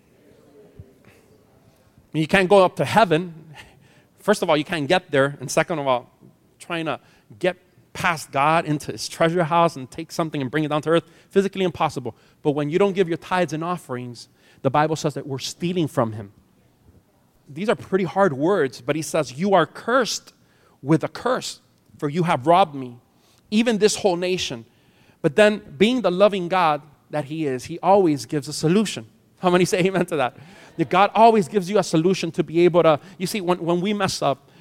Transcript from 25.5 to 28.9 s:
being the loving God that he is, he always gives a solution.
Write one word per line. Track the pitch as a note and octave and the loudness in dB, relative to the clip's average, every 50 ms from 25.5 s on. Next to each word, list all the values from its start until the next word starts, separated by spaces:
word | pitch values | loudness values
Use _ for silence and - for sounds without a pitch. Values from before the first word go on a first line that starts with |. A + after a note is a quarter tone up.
| G#3+ - - - D3 | 4 0 -6 -12 0
being | C3 G3+ A3+ B3+ B3+ | 2 2 2 4 2
the | F#3+ F3+ | 0 0
loving | F3 F#3 G3+ G#3 G3+ F#3+ F3 E3 | 2 2 2 2 2 0 -4 -2
God | F#3 F#3 F3 D#3 D3 C#3+ D3 - _ _ _ _ | 0 0 2 2 0 -2 -6 -12 _ _ _ _
that | D3 D3 C#3 | -6 -6 -6
he | C3 D#3 D#3+ D#3 | -6 -6 -6 -4
is, | C#3 B2+ B2 - | -4 -4 -6 -8
he | D3+ E3+ - | -10 -10 -2
always | - F3 G3 G#3 F#3 D#3+ D3 C3 - | 2 4 4 4 4 4 2 0 -4
gives | - D#3 D3 B2 | -6 -6 -6 -6
a | D3+ C#3+ | -6 -6
solution. | - E3 D#3 F3+ A3 G#3+ - | -2 0 2 2 2 2 0